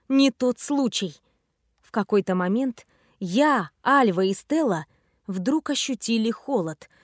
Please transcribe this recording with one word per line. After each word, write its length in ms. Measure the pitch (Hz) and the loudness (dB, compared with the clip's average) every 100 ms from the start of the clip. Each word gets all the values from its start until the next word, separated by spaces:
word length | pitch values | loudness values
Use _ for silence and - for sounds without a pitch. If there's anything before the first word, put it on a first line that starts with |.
| - | -2
не 220 | 269 277 | 2 4
тот 280 | - 247 240 | 2 -2 0
случай. 560 | - 285 254 - 185 - _ _ _ _ _ _ | -2 0 0 -2 -6 -10 _ _ _ _ _ _
В 100 | _ | _
какой-то 420 | 220 196 208 190 185 | -6 0 0 2 0
момент 520 | 180 220 269 - - _ _ - | 0 0 -2 -6 -14 _ _ -12
я, 500 | 185 202 302 262 160 _ - | -2 2 2 2 -4 _ 0
Альва 360 | 277 240 175 | 4 4 2
и 120 | 190 | 0
Стелла 520 | 196 - 311 285 165 156 _ _ _ - | 0 -2 0 0 -2 -6 _ _ _ -10
вдруг 420 | 185 185 311 - | -6 -2 -2 -2
ощутили 600 | 277 - 247 - 226 220 | -4 -4 -6 -2 0 0
холод, 600 | 220 - 262 160 156 - _ | -4 -4 -2 -2 -8 -16 _